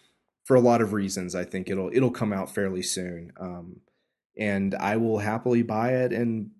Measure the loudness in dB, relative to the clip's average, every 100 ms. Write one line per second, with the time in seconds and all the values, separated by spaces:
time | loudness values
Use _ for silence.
0 | _ _ _ _ 4 6 8 6 4 0
1 | -2 -4 -6 -6 -6 -6 -4 -4 -2 2
2 | 2 0 -2 -2 -4 -4 -4 -4 -4 -6
3 | -6 -10 -14 -12 -12 -12 -14 -18 _ _
4 | _ _ _ -4 -2 0 0 0 0 2
5 | 2 0 0 -2 2 2 2 0 2 2
6 | 0 0 -2 -2 -6 -12